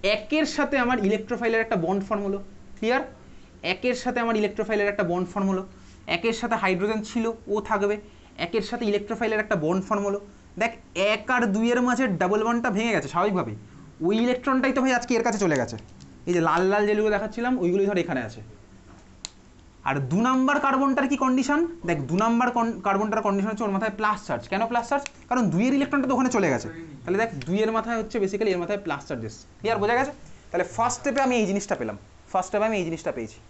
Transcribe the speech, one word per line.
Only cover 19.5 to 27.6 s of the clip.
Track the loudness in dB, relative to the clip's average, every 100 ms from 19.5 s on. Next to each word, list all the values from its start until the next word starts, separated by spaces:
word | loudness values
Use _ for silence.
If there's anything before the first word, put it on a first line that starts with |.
| -20 -20 -8
আর | -2 -2
দু | 0 2
নাম্বার | 4 4 4 2
কার্বনটার | 2 2 2 2 2
কি | 2
condition? | 2 2 2 2 0 -2 -2
দেখ, | -2
দু | 0 2
নাম্বার | 4 4 2
কন-, | 2 0 0
কার্বনটার | 0 0 2 0
condition | 2 0 0
হচ্ছে | -2
ওর | -2
মাথায় | 0 -2
plus | 0 0 0 -2
charge। | -6 -2
কেন | -2 0
plus | -2 0
charge? | -2 -2 -14 -2
কারণ | 2 2
দুইয়ের | 4 2
ইলেকট্রনটা | 2 2 0 2
তো |
ওখানে | 2 2
চলে | 4 2
গেছে। | 2 -2 -12 -14 -12
তাহলে | -4 0
দেখ, | 0 -2 -2
দুইয়ের | 0